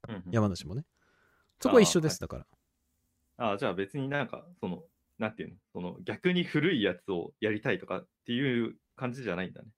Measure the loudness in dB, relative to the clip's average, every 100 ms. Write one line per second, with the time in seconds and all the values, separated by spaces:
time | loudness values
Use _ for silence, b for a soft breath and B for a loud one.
0 | -10 -10 0 2 2 0 -8 -10 -10 _
1 | _ _ _ _ _ _ 6 8 8 6
2 | 2 -2 -8 -12 -14 _ _ _ _ _
3 | _ _ _ -4 -2 0 -2 -2 -4 -2
4 | -2 -2 -4 -8 -14 -8 -6 -6 -10 _
5 | _ _ -6 -4 -14 -14 _ -10 -10 -8
6 | -8 -2 2 2 2 2 2 2 2 0
7 | -4 -4 -4 _ -2 0 0 -2 -2 -8
8 | -8 _ -6 -2 0 0 -2 -6 _ -8
9 | -8 -6 -6 -4 -6 -10 -20